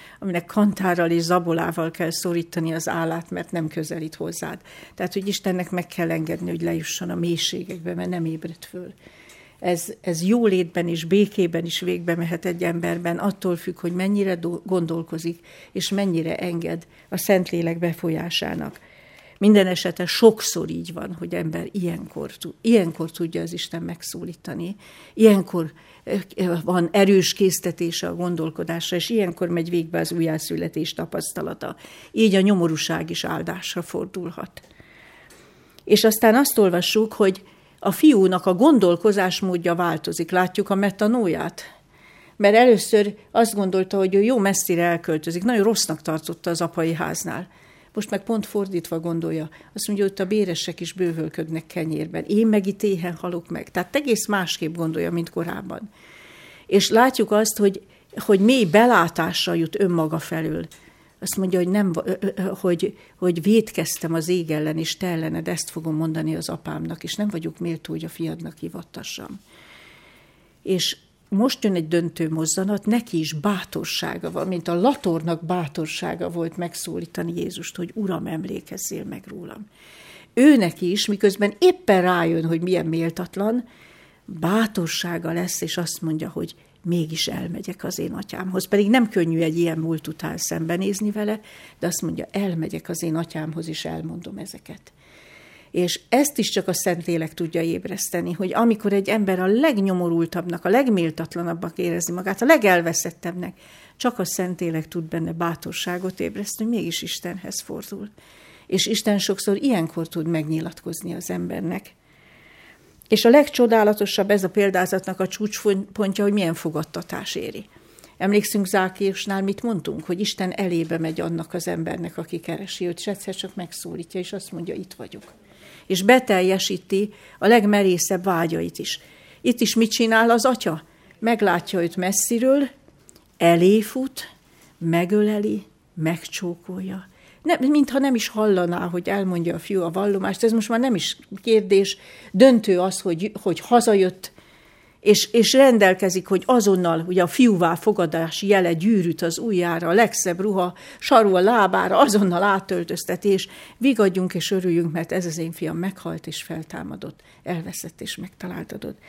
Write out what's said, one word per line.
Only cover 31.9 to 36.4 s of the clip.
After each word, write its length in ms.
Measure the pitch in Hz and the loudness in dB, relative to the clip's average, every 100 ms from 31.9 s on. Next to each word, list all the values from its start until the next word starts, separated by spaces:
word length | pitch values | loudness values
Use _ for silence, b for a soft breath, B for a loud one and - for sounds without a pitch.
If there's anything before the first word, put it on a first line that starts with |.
| B B | B B
Így 240 | - 220 190 | 2 4 6
a 60 | |
nyomorúság 680 | 190 196 170 156 - 165 160 | 4 4 2 0 -4 -4 -6
is 160 | 170 - | -8 -6
áldásra 560 | 160 170 180 - - | -6 -6 -8 -8 -8
fordulhat. 800 | 175 175 190 190 175 - - - - B B B B B B B B B B B | -8 -8 -8 -8 -10 -10 -14 -16 -20 B B B B B B B B B B B
És 200 | - 208 | 4 6
aztán 320 | 226 214 226 | 6 6 6
azt 220 | 226 | 6